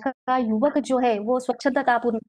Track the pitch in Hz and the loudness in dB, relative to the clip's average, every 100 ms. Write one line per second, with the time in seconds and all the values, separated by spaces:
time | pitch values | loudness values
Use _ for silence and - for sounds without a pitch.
0 | 269 - - 254 226 214 285 285 247 254 | -8 -6 -2 -2 0 2 2 0 0 2
1 | 247 208 208 254 247 - 285 269 262 240 | 2 0 0 -2 -2 -2 0 0 2 2
2 | 233 220 | 2 -4